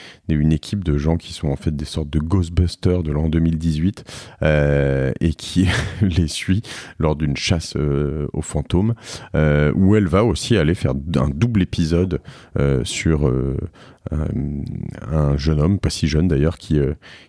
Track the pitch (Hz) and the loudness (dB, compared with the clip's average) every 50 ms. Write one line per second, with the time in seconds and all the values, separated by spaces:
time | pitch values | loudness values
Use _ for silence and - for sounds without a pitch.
0 | - - - - _ - 78 76 76 78 80 76 - - - 104 90 82 73 73 | -20 -20 -20 -12 _ -2 0 2 4 4 2 2 0 -4 -6 -4 -2 0 0 0
1 | 71 78 82 85 - - - - - 76 69 - - - 78 71 73 - - 82 | 2 0 0 0 -2 -8 -10 -6 -4 -4 -4 -2 -2 -4 -4 -4 -6 -6 -6 -6
2 | 78 71 73 78 76 82 87 95 87 82 87 82 87 85 - - - 95 90 90 | -6 -4 -4 -4 -2 0 0 0 0 0 0 0 0 0 -2 -2 -2 0 0 0
3 | 85 76 73 73 80 80 78 82 82 82 82 78 80 82 78 76 80 98 104 - | 0 -2 -2 0 0 0 2 2 2 2 0 0 0 0 0 0 0 -2 -2 -4
4 | - - - - - - - - - 78 76 76 73 73 71 71 69 69 67 67 | -10 -18 -18 -18 -18 -20 -8 -2 0 2 2 4 4 4 2 2 2 2 0 0
5 | 65 65 - - - 85 78 - - - - 87 95 90 87 - 78 - - - | 0 -2 -2 0 0 -2 -2 -2 -6 -4 0 0 2 2 2 0 -2 -4 -4 -2
6 | 104 95 82 87 85 73 - - - - 95 104 117 - - - - - - - | 0 0 2 2 0 0 -2 -4 -2 -2 0 -2 -2 -4 -10 -14 -16 -16 -6 -2
7 | 78 78 76 73 80 71 69 - - - 92 82 - - - - 73 73 69 69 | -2 -2 0 0 -2 -2 -2 -2 -2 0 0 0 -2 -4 -4 -2 0 0 0 0
8 | 73 71 76 78 73 - - - - - - 76 71 - - 85 101 113 117 - | 0 -2 -2 -4 -4 -4 -6 -6 -6 -4 -4 -6 -4 0 0 0 2 0 -2 -4
9 | - - - - - - - 73 78 76 73 73 76 76 - - 95 95 104 107 | -8 -12 -16 -16 -10 -4 0 2 2 4 4 4 4 2 2 4 4 4 4 4
10 | 104 85 78 95 113 120 87 - - - 120 101 78 76 87 - - 69 65 69 | 4 4 2 2 2 2 0 -2 0 0 2 2 4 2 2 0 0 -2 -2 -2
11 | 69 82 - 65 64 71 67 76 104 123 117 101 90 - - - 87 76 85 85 | -4 -2 0 0 0 0 0 0 0 2 2 2 0 2 0 0 0 2 2 2
12 | 92 95 82 - - - - - - - - - 69 69 69 64 60 - - - | 2 0 0 -4 -6 -10 -18 -20 -20 -8 -2 0 2 2 2 0 0 -2 -6 -2
13 | - - 80 71 73 67 62 65 65 67 67 69 - 85 - - - - - _ | 2 2 2 4 2 2 2 0 0 -2 -2 -4 -6 -8 -10 -16 -20 -20 -20 _
14 | - - 78 76 78 - 69 67 71 73 71 71 71 - - - - - - - | -10 -6 -4 -4 -4 -2 -2 -4 -4 -4 -4 -6 -6 -8 -8 -8 -10 -10 -10 -12
15 | - - 76 78 76 71 71 71 69 78 80 73 73 87 101 98 - 80 - - | -8 -2 0 2 2 2 2 2 2 2 2 4 4 2 2 2 0 -2 -2 0
16 | - 76 73 76 85 92 78 67 71 82 82 - - - 78 73 69 69 73 - | -2 0 2 2 2 2 2 2 2 2 0 -2 -4 0 2 2 2 0 -2 -4
17 | - - - - - | -10 -18 -20 -20 -20